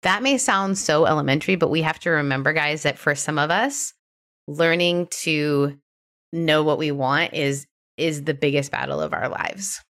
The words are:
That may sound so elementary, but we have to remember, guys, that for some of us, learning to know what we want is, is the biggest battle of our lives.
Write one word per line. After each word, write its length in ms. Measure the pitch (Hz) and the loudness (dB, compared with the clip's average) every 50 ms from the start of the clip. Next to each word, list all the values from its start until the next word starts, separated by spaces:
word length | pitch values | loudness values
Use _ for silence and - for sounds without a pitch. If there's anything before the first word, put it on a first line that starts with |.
| - | 2
That 200 | 185 185 208 240 | 0 0 2 2
may 160 | 269 277 254 | 2 2 2
sound 400 | - - 220 196 196 196 196 190 | 2 2 2 2 2 0 -2 -2
so 280 | - - 156 151 165 | 0 2 4 4 4
elementary, 500 | - 156 151 143 135 135 156 - - 190 | 4 4 2 2 2 0 0 2 0 0
but 140 | 175 165 143 | 2 2 0
we 120 | 143 160 160 | 2 0 0
have 160 | 156 160 - | 0 -2 -2
to 100 | - 175 | -2 0
remember, 420 | 165 151 147 143 135 131 135 147 151 | 0 2 2 0 -2 0 0 0 0
guys, 300 | 160 147 147 151 156 - | 2 0 0 -2 -2 -2
that 160 | 151 139 - | -2 -2 0
for 160 | - - 147 | -2 -2 -2
some 240 | 143 - - 151 151 | 0 -2 -4 0 0
of 120 | 147 151 | 0 2
us, 420 | 170 196 226 277 277 - - - - _ _ _ _ _ _ _ _ _ _ | 2 2 0 0 -2 -4 -8 -8 -10 _ _ _ _ _ _ _ _ _ _
learning 640 | - 147 147 165 165 165 175 175 175 175 175 180 175 - - - | -14 -2 2 2 2 4 2 2 2 2 0 -2 -4 -6 -8 -4
to 540 | 175 160 151 147 151 147 143 143 143 143 143 _ _ _ _ _ _ _ _ _ _ - | -2 0 0 0 2 2 2 2 0 -2 -8 _ _ _ _ _ _ _ _ _ _ -6
know 300 | 165 165 160 151 156 151 | -4 0 2 2 4 4
what 160 | 151 147 - | 2 2 0
we 120 | 156 151 143 | 0 -2 -2
want 400 | 139 131 131 139 147 170 - - | -2 0 0 2 0 0 -2 -2
is, 320 | - 147 139 139 139 139 _ _ _ _ _ _ | -2 -2 -2 -2 -4 -8 _ _ _ _ _ _
is 260 | - 151 165 156 147 143 | -4 -2 -2 -2 -2 -4
the 100 | 156 147 | -4 -4
biggest 360 | 139 - 147 139 143 139 139 | 0 0 0 2 0 -2 -2
battle 300 | - - 127 135 143 147 | -4 -6 -4 -4 -4 -4
of 140 | 156 151 - | -4 -2 -4
our 140 | - - 131 | -4 -4 -4
lives. 540 | - - - - - 196 196 196 - - - _ | -4 -4 -6 -6 -6 -8 -8 -8 -10 -10 -14 _